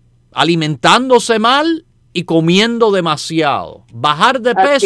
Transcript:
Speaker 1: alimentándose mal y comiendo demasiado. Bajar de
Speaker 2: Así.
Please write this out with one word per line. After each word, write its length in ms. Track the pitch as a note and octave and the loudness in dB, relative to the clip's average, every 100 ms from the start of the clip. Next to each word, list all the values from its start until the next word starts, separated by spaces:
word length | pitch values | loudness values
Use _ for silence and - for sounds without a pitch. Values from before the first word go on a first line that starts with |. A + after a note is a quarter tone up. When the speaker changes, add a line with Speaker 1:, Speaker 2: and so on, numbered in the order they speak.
| _ _ _ | _ _ _
Speaker 1:
alimentándose 1080 | B2+ D3 E3+ D#3 D#3 E3+ G#3 C4 B3 - A3 | -2 0 0 -2 -2 2 2 2 0 2 0
mal 460 | A3+ C#4 D#4+ D#4+ - _ _ | 0 0 -2 -4 -8 _ _
y 100 | - | -10
comiendo 680 | - E3 D#3+ F#3 A3+ A#3 A3+ | -2 0 2 2 2 0 0
demasiado. 920 | G3 E3 D3+ - D#3+ D3+ A#2 D#2+ - _ | 0 -2 -4 -4 -2 -2 -2 -6 -16 _
Bajar 480 | A2+ C#3+ D3 A3 C4 | -6 -4 0 0 0
de 100 | A#3 | -2
Speaker 2:
Así. 160 | G3+ F#3+ F#3+ | 0 2 2